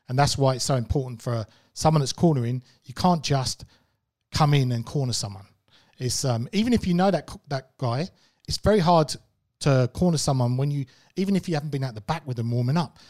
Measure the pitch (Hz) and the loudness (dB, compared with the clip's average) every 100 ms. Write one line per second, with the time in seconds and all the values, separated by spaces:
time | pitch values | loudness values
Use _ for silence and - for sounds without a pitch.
0 | - 131 143 - 135 127 - 131 113 147 | -6 0 2 4 2 2 -2 -2 0 -4
1 | 127 113 123 117 104 _ _ - 156 156 | -4 -8 -6 -4 -6 _ _ 0 2 2
2 | 131 - 175 139 117 127 - _ - - | 0 2 2 2 -2 -6 -8 _ -20 -2
3 | 180 170 - 139 127 - - _ _ _ | 0 0 0 -2 -2 -8 -14 _ _ _
4 | _ _ _ - 147 143 127 120 113 151 | _ _ _ 0 4 4 2 -2 -4 -4
5 | 127 - 101 98 95 _ _ _ _ - | -2 -4 -8 -12 -20 _ _ _ _ -8
6 | 127 - 139 117 120 190 233 226 185 175 | -6 -2 -2 -2 -2 -2 2 2 2 2
7 | 196 160 - - - 135 - - 123 127 | 2 0 -4 -18 -8 -10 -10 -6 -4 -2
8 | 180 _ _ _ - - 196 214 165 170 | -6 _ _ _ -10 -2 2 4 6 4
9 | 151 - _ _ _ - 151 131 123 - | 4 -4 _ _ _ -4 2 4 2 2
10 | 180 156 - 131 120 127 143 143 131 _ | 0 2 0 0 0 0 -2 -4 -8 _
11 | _ - 196 190 180 151 151 139 131 110 | _ -4 0 0 0 -4 -4 -6 -6 -8
12 | - 156 139 120 117 123 123 165 151 _ | -6 -6 -4 -4 -2 0 2 0 -2 _